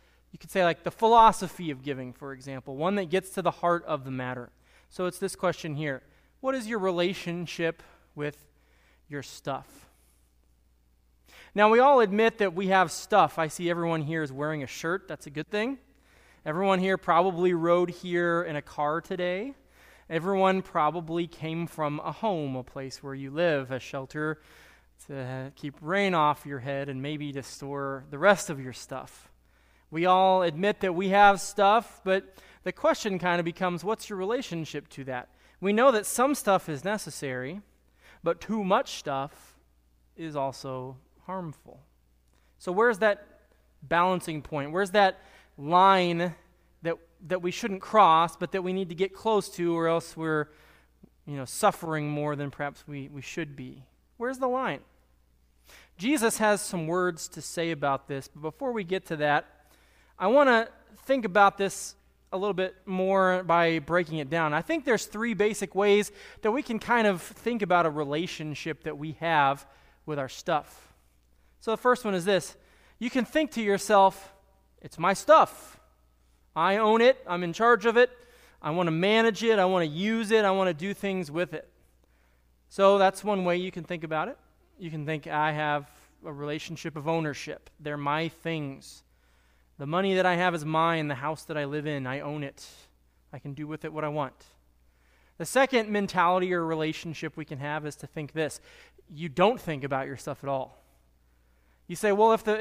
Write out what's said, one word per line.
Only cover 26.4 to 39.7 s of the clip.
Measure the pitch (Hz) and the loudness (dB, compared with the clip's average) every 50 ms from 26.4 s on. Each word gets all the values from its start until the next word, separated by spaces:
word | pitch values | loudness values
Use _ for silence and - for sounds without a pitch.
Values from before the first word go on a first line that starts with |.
| - | -4
your | 143 143 135 | -10 -10 -8
head, | 117 139 139 139 139 143 | -6 -6 -6 -4 -6 -6
and | 135 131 | -6 -8
maybe | 135 143 156 147 147 143 | -6 -8 -8 -8 -8 -8
to | 135 139 | -8 -10
store | 127 - - - 143 139 139 139 139 139 135 135 135 151 | -12 -12 -14 -14 -12 -10 -8 -8 -6 -8 -8 -10 -12 -12
the | 147 139 | -6 2
rest | 160 202 202 - - - | 4 4 4 4 2 -4
of | 160 139 | -8 -10
your | 131 127 120 | -10 -12 -14
stuff. | - - - 135 131 135 131 - - - _ _ _ _ _ _ _ _ _ _ _ _ _ | -16 -14 -14 -12 -12 -12 -14 -18 -20 -20 _ _ _ _ _ _ _ _ _ _ _ _ _
We | 151 160 170 | -6 0 2
all | 180 185 185 190 190 185 185 180 | 4 4 6 6 6 4 4 2
admit | 170 156 156 190 208 214 - | 0 0 0 0 -2 0 0
that | - 190 170 | -2 -2 -2
we | 170 196 190 | -2 -2 2
have | 190 202 202 202 202 185 | 6 8 8 8 8 6
stuff, | - - - - 202 196 208 240 220 - - - - | 0 -6 0 4 4 6 6 4 2 -2 -8 -8 -2
but | 185 190 196 196 - - - - - - _ | 0 0 0 -2 -6 -14 -20 -20 -20 -20 _
the | _ 180 - | _ -10 -6
question | - - 311 302 - - 220 190 175 | 0 2 2 2 2 -2 -4 -4 -2
kind | 170 180 175 175 | 0 0 0 2
of | 175 | 0
becomes, | 170 170 - 185 180 175 170 156 | -2 -4 -2 -2 -2 -2 -4 -4
what's | 196 220 - - - | -6 -6 -6 -6 -10
your | 214 190 | -8 -8
relationship | 185 196 233 269 262 - 180 165 160 - - 151 - _ | -4 -4 -4 -4 -4 -6 -8 -8 -8 -8 -8 -10 -12 _
to | - - 135 | -14 -14 -10
that? | 131 127 123 - - _ _ _ _ _ _ | -10 -8 -10 -10 -12 _ _ _ _ _ _
We | - 196 | -2 0
know | 208 214 247 277 247 | 2 4 4 4 4
that | 214 202 | 4 0
some | - - - - - 196 | -2 0 0 2 2 0
stuff | - - 214 196 185 - - | 0 0 2 2 2 0 -4
is | 156 135 - | -8 -6 -6
necessary, | 190 214 208 - 170 - - - 139 131 127 127 131 175 208 - _ _ _ _ _ _ _ _ - - _ | -6 -6 -6 -8 -12 -12 -10 -8 -8 -8 -8 -8 -8 -10 -12 -16 _ _ _ _ _ _ _ _ -20 -20 _
but | - 165 175 - | -4 -4 -4 -4
too | - - 208 220 | -6 -6 -4 -4
much | 202 185 185 240 - - - - | 0 2 2 2 0 -2 -8 -10
stuff | - 151 139 135 139 147 - - - - _ _ _ _ | -8 -6 -6 -6 -6 -8 -12 -18 -20 -20 _ _ _ _